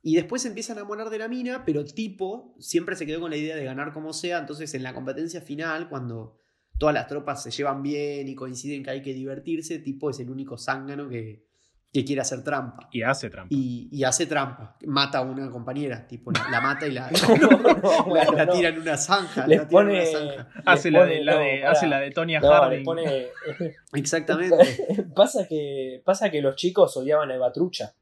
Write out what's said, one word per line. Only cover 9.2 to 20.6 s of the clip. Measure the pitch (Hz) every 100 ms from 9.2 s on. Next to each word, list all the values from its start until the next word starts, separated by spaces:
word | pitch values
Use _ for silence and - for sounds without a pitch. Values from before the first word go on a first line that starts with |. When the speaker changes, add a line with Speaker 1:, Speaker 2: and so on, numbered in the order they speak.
| 131 139 165 165 160 165
Speaker 1:
Tipo | 147 135 151
es | 131
el | 123
único | 131 135 120
zángano | - 131 135 143 143
que, | 123 110 107 _ _ _ _ _
que | 143
quiere | 135 139
hacer | 123 127
trampa. | 147 143 127 - -
Speaker 2:
Y | 120
hace | 113 139 113
trampa. | - 90 143
Speaker 1:
Y, | 127 120 -
y | 143
hace | 131 131 165
trampa. | 151 131 123 110 _ -
Mata | 143 139 143
a |
una | 131 131 135
compañera, | 120 117 135 147 113 -
tipo, | 120 -
la, | - -
la | 131
mata | 135 143 156
y |
la, | 127 -
Speaker 3:
<laughs> | 175 -
No, | 220
no, | 285 -
Speaker 1:
<laughs> |
la, | - 330 202 180
Speaker 3:
bueno, | 180 170 156
Speaker 1:
la | - 160
Speaker 3:
no. |
Speaker 1:
tira | 180 170
en | 165
una | 160 147
zanja, | - 196 175 - 131
Speaker 3:
Les | 160
Speaker 1:
la | 151
tira | 175
en | 202
una | 196
Speaker 3:
pone, | 165
Speaker 1:
zanja. | 151 151 139 123
Speaker 3:
les | -